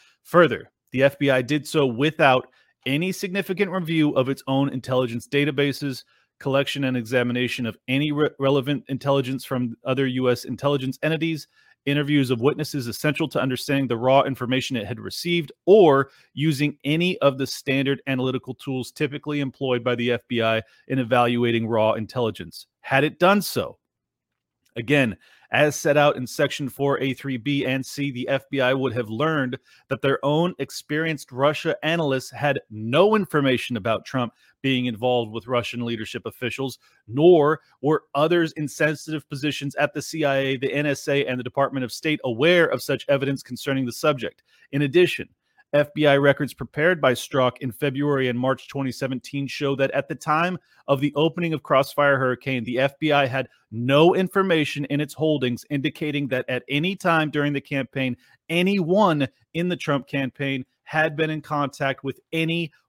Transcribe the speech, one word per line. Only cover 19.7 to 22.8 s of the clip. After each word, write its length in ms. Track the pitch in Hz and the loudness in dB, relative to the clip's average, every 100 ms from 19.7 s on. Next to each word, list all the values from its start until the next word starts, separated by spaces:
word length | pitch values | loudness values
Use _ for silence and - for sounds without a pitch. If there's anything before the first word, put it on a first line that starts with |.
| 123 | -2
by 120 | 117 | 0
the 180 | 120 120 | -2 0
F 80 | 117 - | -2 -2
B 140 | 120 | -2
I 200 | 113 113 - _ - | 0 0 -4 _ -4
in 100 | 135 | -4
evaluating 680 | 117 123 120 120 120 117 113 | 2 2 4 2 2 0 0
raw 260 | 113 107 | 2 2
intelligence. 720 | 113 104 127 113 - 82 - - _ | 2 -4 -4 -4 -4 -12 -16 -20 _